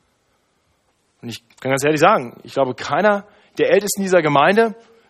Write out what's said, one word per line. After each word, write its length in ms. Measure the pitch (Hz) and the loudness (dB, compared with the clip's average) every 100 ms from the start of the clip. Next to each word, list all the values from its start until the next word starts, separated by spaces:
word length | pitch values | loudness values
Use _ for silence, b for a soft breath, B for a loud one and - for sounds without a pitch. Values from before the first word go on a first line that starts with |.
| _ _ _ _ _ _ _ _ _ _ _ _ | _ _ _ _ _ _ _ _ _ _ _ _
Und 80 | 120 | -16
ich 140 | 107 _ _ | -16 _ _
kann 120 | 131 | -6
ganz 120 | 135 | -2
ehrlich 160 | 143 156 | -2 2
sagen, 400 | 170 208 120 - | 2 2 -2 -14
ich 100 | 120 | -8
glaube, 220 | - 127 120 | -4 -4 -4
keiner 520 | - 147 208 202 - b b - | -6 -2 0 0 -6 b b -4
der 140 | 139 | 0
Ältesten 320 | 190 202 - | 2 0 -4
dieser 180 | 190 180 | 0 2
Gemeinde 540 | 151 143 160 202 226 208 b b | 2 2 2 2 0 -4 b b